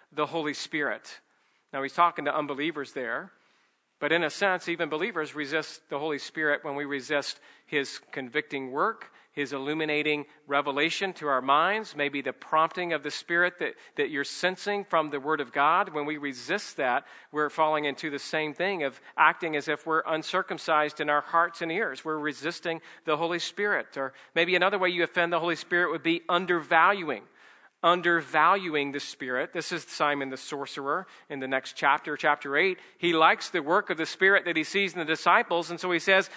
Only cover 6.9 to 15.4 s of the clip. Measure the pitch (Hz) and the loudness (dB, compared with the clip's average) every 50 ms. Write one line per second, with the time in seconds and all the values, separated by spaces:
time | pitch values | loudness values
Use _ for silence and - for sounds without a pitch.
6.9 | 143 139 120 123 151 143 131 - - - - - - _ _ - 160 147 135 - | -6 -6 -4 -2 -2 -2 -2 -4 -8 -12 -16 -20 -20 _ _ -4 -2 -2 -2 -4
7.9 | - - - _ - 143 127 120 120 151 151 - 151 135 131 127 127 147 180 220 | -6 -14 -16 _ -10 -10 -8 -6 -4 -6 -4 -4 -6 -8 -6 -4 -2 -2 0 -2
8.9 | 220 - - - _ - _ _ _ 151 143 120 139 135 135 143 156 160 156 151 | -2 -6 -12 -20 _ -20 _ _ _ -6 -6 -4 -6 -6 -4 -4 -2 -2 -2 0
9.9 | 151 151 147 151 151 147 139 - - _ _ - 139 143 143 143 135 143 151 165 | 0 0 0 0 0 -2 -4 -8 -16 _ _ -2 -2 0 0 0 0 0 0 0
10.9 | 160 - 196 190 175 - 151 147 135 127 127 135 143 151 165 185 208 220 214 - | 0 -2 -4 -4 -4 -4 -2 0 0 2 4 4 4 4 4 2 0 -2 -4 -6
11.9 | - 147 143 143 143 139 127 135 123 - - - - 156 160 165 - 180 180 175 | -6 -4 -4 -4 -4 -4 -6 -6 -8 -8 -4 0 2 2 2 2 0 -2 -4 -2
12.9 | 165 147 139 151 - - - - 170 170 175 175 - - 170 131 - - - - | -2 -4 -4 -6 -8 -8 -4 0 2 2 2 2 0 -2 -6 -6 -8 -10 -16 -6
13.9 | - - 143 131 151 139 139 - - - - 180 185 - - 202 202 202 190 - | -2 -2 -2 0 -2 -4 -4 -4 -4 -2 -2 -2 -2 -2 -4 -2 -2 -2 -2 0
14.9 | - 165 156 151 143 139 131 147 160 151 | 0 0 2 0 -4 -4 -2 -2 -2 -2